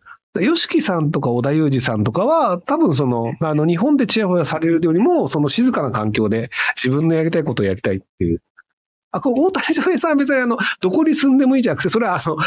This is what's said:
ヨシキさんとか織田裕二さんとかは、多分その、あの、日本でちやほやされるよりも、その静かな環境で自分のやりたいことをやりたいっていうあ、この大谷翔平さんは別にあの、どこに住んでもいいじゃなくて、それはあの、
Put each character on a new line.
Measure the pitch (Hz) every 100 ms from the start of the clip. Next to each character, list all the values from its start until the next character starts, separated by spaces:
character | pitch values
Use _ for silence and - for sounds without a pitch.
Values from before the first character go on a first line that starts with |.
| - - _ -
ヨ | 240 330
シ | -
キ | 330
さ | - 170
ん | 147
と | 151
か | 135
織 | 120
田 | 135
裕 | 156 151
二 | 131
さ | 127
ん | 107
と | 110
か | 165
は、 | 240 330 233 180
多 | - 311
分 | 262
そ | 135 131
の、 | 117 117 120
あ | 160
の、 | 151
日 | 160 170
本 | 269
で | 277
ち | 233 226
や | 190
ほ | 175
や |
さ | 143 156
れ | 165
る | 165
よ | 165
り | 170
も、 | 339 330 156
そ | 156
の | 196
静 | - 254
か | 208
な | 135
環 | 107 107
境 | 107 107
で | 113 117 - -
自 | - 127
分 | 143 165
の |
や | 160
り | 160
た | 165
い |
こ | 147
と | 101
を |
や | 98
り | 95
た | 107
い | 98
っ | - -
て |
い | 85
う | 80 _ _ _ _ _ _ _
あ、 | 190
こ | 277
の | 254
大 | 370
谷 | 370 -
翔 | -
平 | 370 330
さ | 330
ん |
は | 285
別 | 277
に | 269
あ |
の、 | 240 233 - -
ど | 190
こ | 285
に | 320
住 | 233 277
ん | 269
で |
も | 262
い | 269
い |
じ | 220
ゃ |
な | 147
く |
て、 | 190
そ | 240
れ | 220
は | 170
あ | 165
の、 | 151